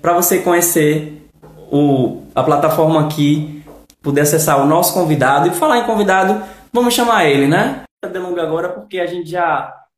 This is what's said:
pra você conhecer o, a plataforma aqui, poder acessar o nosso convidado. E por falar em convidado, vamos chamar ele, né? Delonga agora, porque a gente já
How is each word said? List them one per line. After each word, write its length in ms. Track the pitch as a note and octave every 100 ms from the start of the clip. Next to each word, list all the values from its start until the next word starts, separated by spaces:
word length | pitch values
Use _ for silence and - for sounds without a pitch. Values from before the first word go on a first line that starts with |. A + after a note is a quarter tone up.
pra 100 | E3+
você 260 | F3 F3 F#3
conhecer 800 | F3+ F3 F3 E3+ D3+ D#3 D3+ - - _ - - -
o, 520 | C#3+ C#3+ C3+ A2+ - -
a 80 | C3+
plataforma 640 | C3+ C#3+ D#3 D#3+ D#3+ D#3+ D3
aqui, 560 | - C#3+ D3+ D3+ - - - - _
poder 200 | D3 C#3+
acessar 380 | D3 D#3 D#3 C#3
o 60 | C#3+
nosso 260 | D#3+ E3+
convidado. 540 | F#3+ D#3+ C#3+ C3 F3 F3
E 40 |
por 60 | F3
falar 220 | D#4 A#3+
em 80 | A#3
convidado, 560 | G#3 G3 F#3+ G3 G#3 - - -
vamos 220 | A#3+ A#3+
chamar 320 | A#3+ A#3 A3 D#3
ele, 200 | C#3 C#3
né? 360 | F3 B3 C#4 - - F3
Delonga 300 | F3+ F3+ F3
agora, 280 | D#3 E3 F3+
porque 280 | F3+ - F#3
a 80 | F3
gente 240 | F3 D#3+
já 420 | F3+ E3+ C#3+ - - _